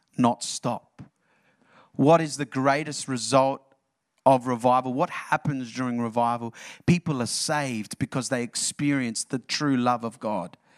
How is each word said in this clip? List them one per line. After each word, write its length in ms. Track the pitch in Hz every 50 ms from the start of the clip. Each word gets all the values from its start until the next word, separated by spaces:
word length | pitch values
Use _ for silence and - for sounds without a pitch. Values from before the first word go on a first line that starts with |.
| _ _ _
not 260 | - 123 117 - - -
stop. 600 | - - - - 123 117 87 - _ _ - - - _ _ _ _ _ _ _ _ _ _ _ _ _ - _ _ _
What 240 | - 135 147 165 165
is 160 | 160 147 131
the 80 | 139 147
greatest 640 | - - 135 131 139 139 147 151 147 143 - - 139
result 520 | 131 120 110 113 131 135 135 135 135 - _ _ _ _ _ _ _ _ _ _ _ _ -
of 220 | 139 135 127 120
revival? 480 | 131 123 113 120 123 123 127 127 131 123
What 160 | 135 170 -
happens 640 | - - - - 156 151 - 156 143 131 127 113 113
during 280 | 127 131 123 120 120
revival? 540 | 120 113 107 120 117 117 120 117 117 113 - - - - - - _
People 340 | - 175 175 - 165 143 127
are 60 | 120
saved 720 | 113 - - - - 156 147 143 135 120 107 101 - - -
because 300 | 143 - - 139 120 -
they 120 | 131 120 120
experience 840 | 113 - - - - - - 147 143 143 139 127 117 110 - -
the 160 | - - 123
true 360 | - - - - 151 143 135
love 280 | 123 120 123 123 117 117
of 140 | 113 - -
God. 380 | - 110 104 92 87 90 - - _ _ _